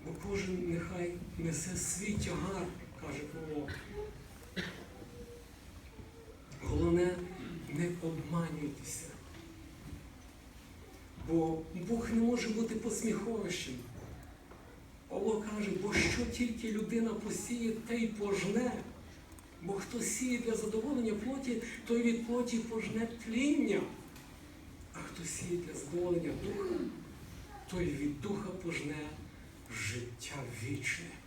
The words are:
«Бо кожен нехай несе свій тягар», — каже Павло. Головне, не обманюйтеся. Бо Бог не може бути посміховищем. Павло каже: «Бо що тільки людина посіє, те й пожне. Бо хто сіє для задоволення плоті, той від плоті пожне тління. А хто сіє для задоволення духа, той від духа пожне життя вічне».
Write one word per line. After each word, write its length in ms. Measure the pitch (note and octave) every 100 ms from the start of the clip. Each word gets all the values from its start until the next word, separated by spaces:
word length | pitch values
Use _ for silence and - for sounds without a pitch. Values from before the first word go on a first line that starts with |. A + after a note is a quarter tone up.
| D3
«Бо 60 | E3 G3+
кожен 440 | G3 F#3 F3+ F3
нехай 420 | E3+ E3+ F3+ F3 - - -
несе 380 | E3 D3+ F#3 E3+
свій 360 | - F3 G#3+
тягар», — 540 | - F#3 E3 F3+ F#3+ F3 - - -
каже 200 | D3+ C#3+
Павло. 480 | D3 E3 D#3 D3 C#3+ C#3+ - C#3 C#3 - - - - F3+ F3+ - - - - - - - - - - - - - - - - - - -
Головне, 540 | - E3 E3+ E3+ F3 F3+ F3+ - - E3 -
не 160 | D3 F3 E3+
обманюйтеся. 1040 | E3 D#3 - E3+ D#3+ D3 C#3+ - - - - - - - - - - - - - - - - - - - - - - - - - -
Бо 340 | E3 D#3+ D#3+ -
Бог 360 | F3+ F#3 A3+ A3+
не 80 | A3+
може 280 | A#3 B3 A3+
бути 260 | A3 A3
посміховищем. 1000 | A3 A#3 G#3 A3+ F#3+ A3+ A3 F3 - C#3 B2 A2+ - - - - - - - - - - - -
Павло 360 | G3 A3 G#3+ G#3
каже: 200 | G#3+ G3 F3+
«Бо 120 | G3+
що 320 | - - - A#3
тільки 460 | - A#3+ - A3+
людина 420 | G#3 - A3+ A3+
посіє, 580 | G3+ G#3 E3+ - A#3+ A3+
те 240 | G#3+ - A#3
й 100 | A3+
пожне. 680 | G#3 G3+ F#3+ F#3 A3+ B3 - - - - - - - - -
Бо 100 | E3+
хто 300 | G3 G3 A#3+
сіє 360 | - - B3+ A#3+
для 160 | A3+
задоволення 600 | A3 G#3 A3 C4 B3+ A3
плоті, 480 | - A#3 C#4 B3 A3 - - -
той 160 | A#3
від 240 | A#3 A3+ -
плоті 320 | A#3+ A#3+ A#3
пожне 500 | A3 A3 G#3+ A3 A#3 -
тління. 560 | A#3 A#3 D4 C#4+ A3+ F3+ - - - - - - - - - - -
А 60 | -
хто 260 | - -
сіє 360 | E3 - F3+ F3 D#3
для 80 |
задоволення 580 | C3+ C#3+ F3 F3 E3+ D3+ -
духа, 300 | - - F#4+ - - - - - - - - - -
той 140 | F#3
від 360 | E3+ C#3+ D3 C#3+
духа 300 | G3+ G3+ F#3
пожне 460 | E3 E3+ D3+ D3 D3+ D3 - - - - - -
життя 680 | A2+ G#2 A#2+ - - - C#3 A#2+ -
вічне». 460 | G#2+ - - - E3+ -